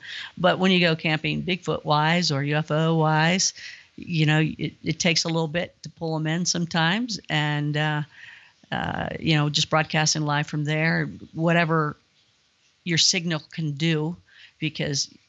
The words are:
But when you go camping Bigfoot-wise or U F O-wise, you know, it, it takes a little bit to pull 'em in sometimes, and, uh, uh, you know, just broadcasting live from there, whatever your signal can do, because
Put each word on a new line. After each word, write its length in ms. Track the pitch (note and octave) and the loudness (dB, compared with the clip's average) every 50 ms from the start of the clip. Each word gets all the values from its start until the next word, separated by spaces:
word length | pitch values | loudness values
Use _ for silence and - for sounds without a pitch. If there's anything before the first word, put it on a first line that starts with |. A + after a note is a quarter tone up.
| - - - - - - - - | -6 -12 -14 -14 -14 -14 -4 0
But 220 | E3+ F3+ E3+ E3+ | 2 2 4 4
when 100 | F#3 F#3+ F#3 | 4 4 4
you 80 | F3+ | 6
go 160 | F3 E3+ D#3+ D#3+ | 4 4 2 2
camping 460 | - E3 D#3 D#3 - D3+ D3+ D3+ D3 | 0 -2 -2 -2 -2 -2 -4 -2 -2
Bigfoot-wise 840 | D#3+ F3+ F3+ - - D#3+ - - D#3 D3+ D3 D3+ D#3 E3+ F3 F3 D#3 | -2 -4 -4 -2 -4 -4 -2 0 0 2 4 4 4 2 2 2 0
or 140 | D3+ C3+ C#3+ | 0 0 0
U 140 | C#3+ D3+ D3+ | 0 0 0
F 140 | D#3 - | 0 0
O-wise, 800 | D3+ D#3 D#3+ D#3+ E3 D#3+ D#3 D#3 D#3 D#3 D#3 E3 F3+ F#3+ - - - - - - - - - _ _ | 0 2 2 2 4 4 4 4 4 4 4 4 2 2 0 -2 -2 -6 -12 -16 -16 -18 -20 _ _
you 300 | - - - F3 D#3 D#3 | -14 -8 -4 0 2 4
know, 160 | D3+ D3+ D#3 D#3+ D3+ - - | 4 4 4 4 2 0 -4
it, 160 | D3 D3 - - - | -6 -6 -6 -6 -6
it 160 | - D#3+ D#3+ | -6 -4 0
takes 240 | - F3 E3 D#3+ - | 0 0 2 0 0
a 60 | E3+ | 0
little 180 | E3 E3 E3 D#3 | 0 -2 -2 -2
bit 260 | D3+ F3 F#3 - - _ - | -2 -4 -6 -6 -8 _ -18
to 60 | D#3 | -18
pull 240 | - - E3 D#3+ D#3+ D#3 | -12 -8 -4 -4 -2 -2
'em 100 | D#3 D#3 | -2 -2
in 180 | D#3 F3 F3+ | -2 -2 -2
sometimes, 760 | - - F3 F3 E3 - F3 D#3+ E3 F3+ A3 A#3+ A3+ G#3 - - - | -2 -2 -2 -2 -2 0 2 2 2 2 0 -2 -4 -6 -8 -6 -4
and, 480 | D3+ D3+ D3+ D3+ D3 D3 D3 D3 D3 D3 | -2 -2 0 0 -2 -2 -2 -2 -2 0
uh, 240 | D3+ D#3 D3+ D3+ D3+ - - - - - - - - - _ _ _ - - | 0 0 -2 -2 -4 -6 -10 -18 -20 -20 -20 -20 -20 -20 _ _ _ -8 -6
uh, 340 | - - E2+ - - - - - - | -4 -4 -4 -4 -4 -4 -6 -6 -4
you 180 | - - D#3+ | 0 2 2
know, 140 | D3+ D3 D3+ | 4 2 2
just 200 | D3 - D3 - | 0 0 0 0
broadcasting 540 | - D#3 D3+ - - D#3+ D#3 D3+ - D#3+ D#3 | 2 0 0 0 0 0 0 0 0 0 0
live 220 | D3 D3 D3 D3 - | 0 0 -2 -2 -2
from 180 | - D3+ D3 | -4 -4 -2
there, 400 | D3 D#3 D#3 D#3 E3 E3+ E3+ D#3 C#3 E2+ - - - - | -2 0 0 0 0 0 0 -2 -4 -6 -12 -16 -12 -6
whatever 640 | D#3 D#3+ E3+ E3 E3+ E3+ D#3 E3 D#3+ D3+ D3 D3 - _ _ _ _ _ _ _ _ _ _ _ _ _ _ _ _ - | -2 2 2 4 4 4 2 2 2 0 0 -4 -8 _ _ _ _ _ _ _ _ _ _ _ _ _ _ _ _ -6
your 140 | F3 E3+ D#3 | -2 0 2
signal 440 | - - - F#3+ E3 E3+ E3 D3+ - - | 2 2 2 0 -2 -2 -4 -4 -6 -8
can 200 | - - D#3+ D3+ | -8 -6 -4 -4
do, 440 | D3 C3+ D#3+ E3 E3 D3+ D3+ D#3+ F3 - - _ _ - - - _ _ | -2 0 0 0 2 0 0 -2 -6 -8 -12 _ _ -20 -20 -20 _ _
because 500 | D#3+ D#3 D3+ - D3+ D3 C#3+ C#3 - - - - _ | -6 -6 -4 -4 -4 -4 -2 -4 -4 -6 -10 -18 _